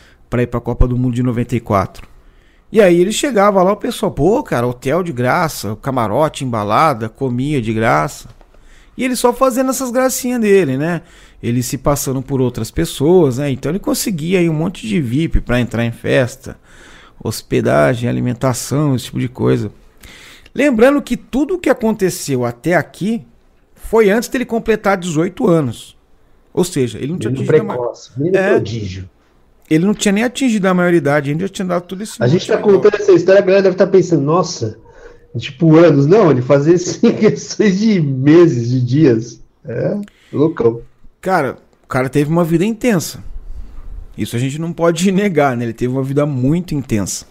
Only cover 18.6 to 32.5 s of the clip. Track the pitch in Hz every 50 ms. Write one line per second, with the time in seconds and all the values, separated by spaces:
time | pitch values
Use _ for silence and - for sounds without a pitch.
18.6 | - - 131 143 156 147 131 117 - - - 127 127 123 123 - 110 123 131 123
19.6 | 110 101 - - - - _ _ - - - - - - - - - - - -
20.6 | 269 294 262 214 226 269 285 285 - - 247 - - - - 254 302 262 381 359
21.6 | - - 254 - 220 220 214 220 190 175 - - - - 135 123 123 120 120 -
22.6 | - 160 180 165 135 - - - 165 214 233 220 135 - _ _ _ _ _ _
23.6 | _ _ _ - - - - 226 226 196 196 240 233 - - 262 247 - 226 226
24.6 | - - 220 214 - 202 196 180 170 180 156 151 170 196 180 - 254 214 170 165
25.6 | 147 120 107 - - - - _ _ _ _ _ _ _ _ _ _ _ - -
26.6 | 180 - - 147 127 117 107 98 - 139 170 185 - 113 127 135 127 131 147 156
27.6 | - - 123 123 120 117 - - - - - 127 143 175 190 190 190 196 - 123
28.6 | 107 101 110 113 107 92 90 95 92 - _ _ _ _ _ _ _ _ _ _
29.6 | _ - 156 160 170 202 214 - - 208 196 202 226 247 240 - 269 254 220 214
30.6 | 180 190 185 180 180 175 170 170 139 139 143 151 143 139 147 160 190 196 196 -
31.6 | 196 180 180 175 175 - 185 185 220 208 - - 113 123 147 190 - -